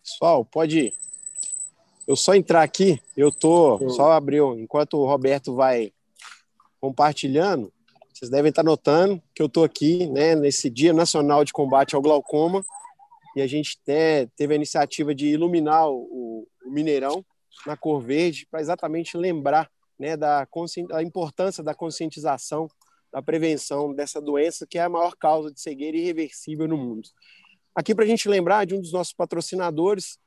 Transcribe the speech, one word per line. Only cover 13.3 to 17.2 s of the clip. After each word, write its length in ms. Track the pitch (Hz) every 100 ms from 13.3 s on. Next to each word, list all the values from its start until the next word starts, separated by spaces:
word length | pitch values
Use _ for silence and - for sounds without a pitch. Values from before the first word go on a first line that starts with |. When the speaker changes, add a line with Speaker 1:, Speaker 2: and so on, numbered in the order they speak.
Speaker 1:
e 80 | 139
a 40 | 135
gente 280 | 147 151 -
te-, 440 | - 147 160 156 120 _
teve 160 | 147
a 40 | 151
iniciativa 560 | 147 165 143 - 147
de 140 | 139 147
iluminar 600 | 151 170 175 151 156 160
o, 580 | 131 123 131 117 113 107 _
o 60 | 127
Mineirão 560 | 139 156 139 135 160